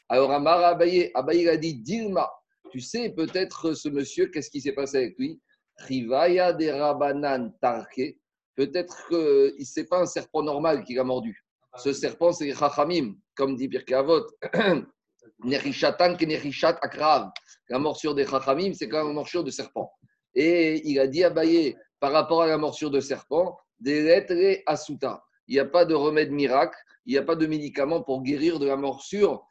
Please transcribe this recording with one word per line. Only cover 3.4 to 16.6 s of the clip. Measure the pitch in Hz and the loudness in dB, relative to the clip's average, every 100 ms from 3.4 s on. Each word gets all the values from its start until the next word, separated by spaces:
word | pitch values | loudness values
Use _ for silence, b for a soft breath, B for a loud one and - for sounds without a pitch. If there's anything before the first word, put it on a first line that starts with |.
| 190 - 165 | -6 -4 -4
ce | 147 151 | -4 -4
monsieur, | 143 135 - 180 | -4 -4 -2 -2
qu'est-ce | 160 - | -4 -8
qui | 143 | -8
s'est | 139 | -6
passé | 135 139 139 | -4 -2 -2
avec | 117 92 | -2 -2
lui ? | 139 160 _ _ _ - | -6 -8 _ _ _ -18
Rivaya | - 131 113 135 175 180 180 | -8 -6 -2 2 2 4 2
de | 160 156 | 2 -2
Rabanan | 139 147 143 143 143 143 131 113 - | 0 0 0 -2 -2 -2 -2 -4 -4
Tarke, | 127 113 - - 143 - _ _ _ - | -2 -2 -6 -8 -8 -8 _ _ _ -4
peut-être | 135 175 175 - - | -2 -2 -6 -10 -4
que | 170 151 139 139 - | 0 4 6 4 2
ce | 135 160 | -10 -8
n'est | 160 | -2
pas | 180 | 0
un | 170 | 0
serpent | 151 120 156 | -4 -6 -4
normal | 151 143 160 143 | -2 0 0 0
qui | 104 | -2
l'a | 120 | -2
mordu. | 127 127 113 - _ _ _ - | -2 -2 -4 -10 _ _ _ -8
Ce | 139 | -4
serpent, | 139 143 113 170 | -2 -4 2 2
c'est | 170 147 | 2 -2
Chachamim, | 120 143 147 151 175 117 95 _ - | 0 0 0 0 0 -2 -6 _ -4
comme | 135 127 | -2 -2
dit | 131 | -4
Pirkei | 123 - 131 | -6 -2 0
Avot, | 139 160 - - 139 | 2 2 0 -10 -6
<clears throat> | 180 208 151 - _ _ _ _ _ | 0 2 0 -2 _ _ _ _ _
Nerishatan | 120 135 139 - 151 - 175 170 | -4 -2 -4 -2 0 2 2 2
ke | 160 | -2
Nerishat | 156 143 131 | -2 -6 0